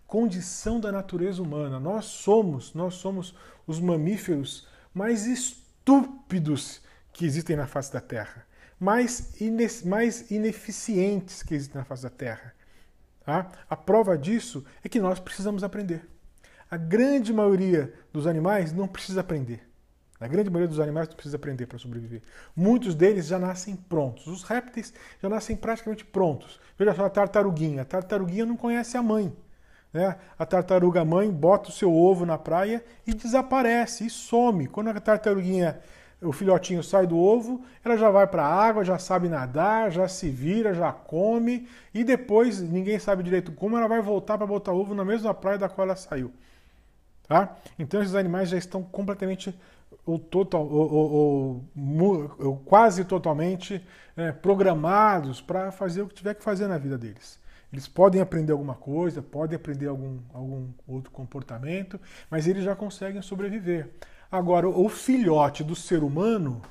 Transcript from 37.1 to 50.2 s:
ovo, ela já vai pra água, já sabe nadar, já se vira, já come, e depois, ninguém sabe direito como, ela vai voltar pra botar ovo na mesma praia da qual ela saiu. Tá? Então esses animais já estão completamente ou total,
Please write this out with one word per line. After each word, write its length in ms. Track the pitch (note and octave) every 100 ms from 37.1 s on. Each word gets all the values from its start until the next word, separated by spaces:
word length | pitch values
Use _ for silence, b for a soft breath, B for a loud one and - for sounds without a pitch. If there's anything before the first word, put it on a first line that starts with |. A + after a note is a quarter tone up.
| E3+
ovo, 440 | F#3 A#3 A3+ B3 B B
ela 120 | A#3 A3+
já 100 | A3
vai 160 | G3 G3
pra 200 | E3+ D3
água, 360 | F3 A3 G#3+
já 160 | F#3 F3+
sabe 300 | - F#3 F3
nadar, 640 | D#3 B2+ C#3 F#3+ A3 G#3+
já 180 | E3+ F#3
se 220 | - F3
vira, 420 | B2+ D3 G#3+ G#3+
já 180 | F3 D#3+
come, 800 | - - D#3 G#3 A#3 A#3 B3 B3 B B
e 100 | G#3+
depois, 600 | A#3 B3+ - G#3 A#3+ G3
ninguém 360 | E3+ F3+ F#3+ G#3+
sabe 240 | - F#3+
direito 300 | F3 F#3 F3+
como, 240 | D3+ G3+ A#3
ela 120 | A3
vai 120 | A3+
voltar 380 | G#3 G3+ - G#3+
pra 80 | G#3
botar 260 | G3+ G3+
ovo 220 | F3+ G3
na 100 | G3+
mesma 300 | F#3+ A3+ G#3+
praia 240 | F#3 F#3+ G3+
da 100 | F#3+
qual 180 | F#3+ F#3+
ela 100 | F#3
saiu. 360 | - C#3+ B2 - b b b b b b _ _ -
Tá? 280 | D#3 G3 B B -
Então 240 | C#3+ G3+
esses 120 | G3+
animais 360 | G3 F#3 F3+ F#3
já 80 | F3+
estão 240 | F3 F#3+
completamente 720 | F3+ - G3+ G3 F#3+ F#3 G3 F3+ b b b -
ou 140 | -
total, 480 | E3